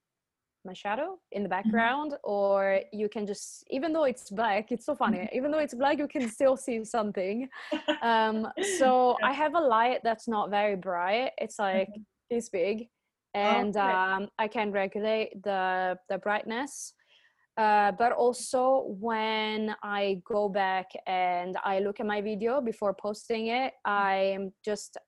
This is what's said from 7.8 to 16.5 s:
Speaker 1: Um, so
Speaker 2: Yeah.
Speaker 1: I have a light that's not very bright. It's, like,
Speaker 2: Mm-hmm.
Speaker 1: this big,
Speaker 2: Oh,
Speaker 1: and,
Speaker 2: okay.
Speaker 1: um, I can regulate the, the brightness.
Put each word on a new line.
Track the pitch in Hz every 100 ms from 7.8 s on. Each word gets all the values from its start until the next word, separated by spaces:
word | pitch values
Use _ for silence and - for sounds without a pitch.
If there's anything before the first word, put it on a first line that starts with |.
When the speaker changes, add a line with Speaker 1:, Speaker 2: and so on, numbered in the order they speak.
| - 302
Speaker 1:
Um, | 233 226 220 220 220 -
so | 403 370 262 254 247 240
Speaker 2:
Yeah. | 254
Speaker 1:
I |
have | 277 302
a | 330
light | 294 220 240 254
that's | 233 220 -
not | 214 180
very | 202 208 196
bright. | 185 175 180 220 262 -
It's, | 220 -
like, | 202 190 190
Speaker 2:
Mm-hmm. | 208 214 _ _
Speaker 1:
this | 233 226
big, | 190 180 220 233 _ _ _ _
Speaker 2:
Oh, | 202
Speaker 1:
and, | 208 208 208 202
Speaker 2:
okay. |
Speaker 1:
um, | 196 185 185 190 202 -
I | 220
can | 240 208
regulate | 202 190 208 214 220 220 196
the, | 202 196 185 185 185 180 -
the | 190
brightness. | 208 208 -